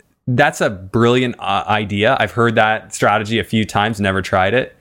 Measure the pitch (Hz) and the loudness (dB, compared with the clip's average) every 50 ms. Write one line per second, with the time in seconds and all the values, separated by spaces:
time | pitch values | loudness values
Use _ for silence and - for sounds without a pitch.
0 | _ _ _ _ _ - 123 117 143 147 - - 175 139 104 87 95 98 - 117 | _ _ _ _ _ -2 0 2 2 2 0 -2 -2 -4 -4 -6 -10 -4 0 2
1 | 117 120 123 127 127 123 - - - 95 98 98 - - 107 107 107 95 101 101 | 4 4 4 2 0 -2 -4 -6 -6 -4 -2 -2 0 0 0 -2 -2 -2 -2 0
2 | 104 117 135 - 110 104 - 120 117 117 110 113 107 110 110 107 - - - - | 2 2 2 2 0 -2 0 0 0 2 2 2 2 2 0 -2 -6 -10 -6 0
3 | 135 117 104 110 110 104 113 107 92 - - 110 107 - - 104 104 110 117 98 | 2 2 2 2 0 -2 -2 -4 -2 -2 -2 -2 -2 -2 -2 -2 -2 -2 -2 -2
4 | 101 98 95 95 92 - - 95 92 98 107 127 131 - - _ | -2 -2 0 -2 -2 -2 0 0 2 2 0 0 -2 -4 -8 _